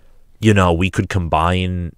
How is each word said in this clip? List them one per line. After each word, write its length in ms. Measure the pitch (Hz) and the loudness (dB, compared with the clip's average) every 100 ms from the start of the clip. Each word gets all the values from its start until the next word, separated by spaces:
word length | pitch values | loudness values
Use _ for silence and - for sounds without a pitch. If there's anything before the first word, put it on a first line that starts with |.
| - - - - | -20 -20 -20 -2
you 140 | 107 | 2
know, 180 | 101 90 | 4 4
we 200 | 85 92 | 2 -2
could 180 | - 95 | -2 -4
combine, 840 | 98 85 76 85 92 92 90 85 | -4 -2 0 0 0 -2 -6 -8